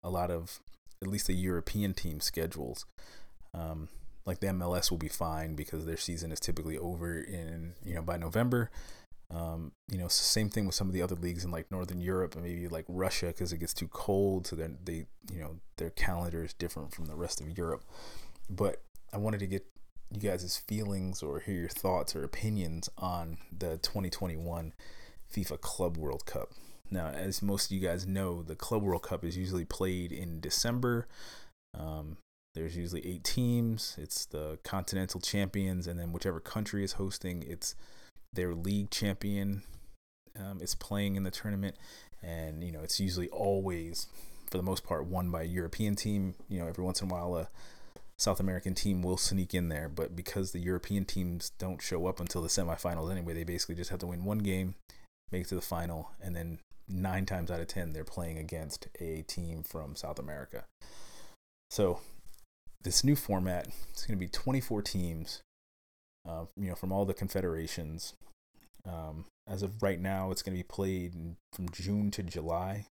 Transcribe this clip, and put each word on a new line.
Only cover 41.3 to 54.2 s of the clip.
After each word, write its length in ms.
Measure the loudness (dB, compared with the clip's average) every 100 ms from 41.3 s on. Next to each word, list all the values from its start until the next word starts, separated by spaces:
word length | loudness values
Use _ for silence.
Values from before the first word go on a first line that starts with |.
tournament. 440 | 0 -2 0 0 -4 -14 -16 -14 -10
And, 420 | -6 -4 -2 -4
you 80 | -4
know, 100 | -4
it's 180 | -2 2
usually 300 | 2 2 0
always, 800 | 2 4 4 4 0 -2 -4 -4 -6 -8 -8 -4
for 80 | 0
the 60 |
most 200 | 2 0
part, 220 | 0 0 2
won 260 | 2 2
by 100 | 0
a 40 | 0
European 500 | 0 0 2 2 2
team. 400 | 4 4 2 0 -4
You 120 | -2
know, 80 | -2
every 160 | 0
once 180 | 0 2
in 80 | 0
a 40 |
while, 220 | 0 0 0
a 140 | 0 -4 -8 -10 -12 -10 -14 0
South 220 | 2 4
American 340 | 4 2 0
team 280 | 2 4 4
will 160 | 4 4
sneak 360 | 4 4 4
in 140 | 2 2
there, 220 | 0 -2
but 260 | -2 -2 -2
because 360 | -4 0 0
the 80 | 0
European 440 | 2 0 2 0
teams 480 | 2 2 2 0 -4 -4
don't 240 | -4 -2
show 260 | -2 2 2
up 140 | 2
until 200 | 0 0
the 60 | 2
semifinals 640 | 2 2 2 0 0 0
anyway, 220 | 0 0
they 100 | -2
basically 320 | -2 0 0 -2
just 140 | -2
have 100 | -2
to 80 | -2
win 160 | -2